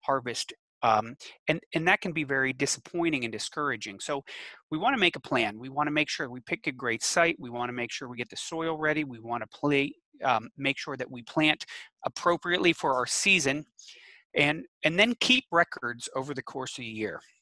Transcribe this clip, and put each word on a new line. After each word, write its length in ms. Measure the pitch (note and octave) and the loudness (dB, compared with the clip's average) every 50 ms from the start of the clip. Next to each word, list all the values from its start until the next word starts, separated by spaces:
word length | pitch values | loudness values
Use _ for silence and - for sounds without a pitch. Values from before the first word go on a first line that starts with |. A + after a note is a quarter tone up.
| _ | _
harvest, 480 | - C#3 C3+ B2 B2 A#2 - - - - _ _ _ _ _ | 0 0 0 0 -2 -4 -4 -6 -8 -10 _ _ _ _ _
um, 340 | - A#2+ A2 G#2+ A2 A2+ B2+ - - - - _ _ - | 4 4 4 4 4 0 -8 -14 -16 -20 -20 _ _ -2
and, 120 | D#3 E3 - _ - | -2 -2 -2 _ -4
and 120 | E3 D#3+ | 0 4
that 140 | F3 F#3+ G#3 | 4 4 4
can 120 | - F#3 | 2 -2
be 120 | D#3+ D#3+ D3+ | -2 -2 -2
very 280 | C3+ C#3 C3+ C3 C3 | 0 0 2 2 0
disappointing 720 | C3 B2+ C#3 C3+ - - - - - F3 E3+ E3+ D#3 C3+ B2 | 0 0 0 -2 -2 -4 -6 -10 -4 0 0 0 0 0 -2
and 80 | A#2 | -4
discouraging. 680 | A2 G#2+ - - - - D3 C#3+ B2+ A2 G#2+ A2 G2 G2 | -6 -6 -8 -8 -6 -4 -4 -2 -2 -4 -6 -10 -10 -10
So 240 | - - D3+ C#3 C#3 - - - - - - - _ _ | -6 -4 -4 -4 -6 -10 -14 -14 -14 -14 -16 -20 _ _
we 80 | - D#3 | -6 0
wanna 200 | F3 A#3 C#4 B3+ | 2 2 2 4
make 180 | G3 F3 - | 4 4 2
a 40 | - | 2
plan. 380 | - - - B2+ A#2 G#2+ G#2 A2 | -6 0 0 2 2 0 -2 -6
We 100 | A#2+ C3 | -12 -8
wanna 240 | C3+ C#3+ D3 D3 | -2 0 0 2
make 160 | D3 D3+ D3+ C#3+ | 2 0 0 0
sure 200 | - - C#3 B2+ | -2 -6 -6 -6
we 120 | A#2+ B2+ | -8 -12
pick 260 | A#2+ - - E3 _ | -6 -6 -6 -4 _
a 60 | - | -6
great 300 | C#3 B2+ B2+ B2 A2+ A2+ | -8 -4 -2 -2 -2 0
site. 340 | - - - F3+ E3+ E3 E3+ - | -2 0 2 4 4 4 2 -2
We 120 | C#3+ B2 | -6 -10
wanna 220 | A#2+ A#2+ A#2+ B2 | -6 -6 -6 -4
make 200 | A#2+ B2 A#2+ A#2 | -4 -6 -6 -6
sure 160 | - - C#3+ B2+ | -6 -10 -10 -10
we 80 | B2 | -8
get 140 | A#2+ A#2+ A#2+ | -8 -8 -10
the 60 | - | -8
soil 400 | - - - - D#3+ D#3+ E3 D#3+ | -10 -10 -8 -6 -4 -4 -4 -4
ready. 280 | D#3 D#3 D3+ D3+ D3+ D3+ | 0 0 0 2 2 0
We 160 | C#3 B2 A2+ | -4 -6 -12
wanna 260 | A2 A#2 A#2 A#2+ A2+ | -8 -6 -6 -6 -6
play, 480 | G#2+ - - - C#3+ D3 C#3 C#3 C#3+ - _ _ _ _ D4 - | -8 -10 -2 0 4 4 4 4 2 -2 _ _ _ _ -4 0
um, 240 | C3+ B2 A2+ A2 - _ | 2 2 2 0 -4 _
make 220 | - C#3 C#3 C#3 - | -4 -2 -2 -2 -2
sure 180 | - - C#3 | -4 -8 -6
that 140 | B2+ B2 - | -6 -6 -8
we 120 | C3 B2 | -8 -14
plant 420 | A#2 - - - D#3 D#3 D#3 - - - - - - - _ _ - | -14 -4 0 2 4 4 4 2 0 -14 -14 -16 -16 -18 _ _ -4
appropriately 680 | - - - - F3 F3 E3 - F3 F3 F3+ F#3+ F3 | -4 -4 0 2 2 2 2 2 0 0 4 6 4
for 220 | E3 - - D#3+ C3+ | 4 4 2 2 2
our 120 | B2+ B2 | 2 2
season, 580 | A#2 - - - G3+ G3 F3+ D3 C#3 C3+ D3 D3+ _ _ _ - - - - - - - - _ _ _ | 0 0 0 4 4 4 4 4 2 0 0 -2 _ _ _ -20 -20 -20 -20 -20 -20 -20 -20 _ _ _
and, 300 | - D3 C#3+ D3+ D#3+ - - _ _ | 2 2 2 2 0 -6 -14 _ _
and 160 | - D#3 D#3+ F3 | 0 0 4 4
then 160 | G#3 A#3 B3 - | 4 4 4 0
keep 240 | - - B3+ B3+ - _ | 4 4 4 2 2 _
records 560 | - E3+ E3+ - - - - A#2+ A#2 A#2 - - - | 4 4 4 4 0 -8 -6 -6 -6 -6 -10 -6 -4
over 180 | C3+ C3 C#3 C#3+ | -4 -4 -4 -6
the 80 | B2+ | -6
course 300 | B2+ - - C#3 B2+ A#2+ | -8 -8 -6 -6 -6 -6
of 100 | - - | -8 -8
the 80 | B2+ A2+ | -8 -8
year. 300 | A2 A2 G#2+ G2+ - - - - _ _ | -4 -4 -4 -4 -4 -6 -12 -16 _ _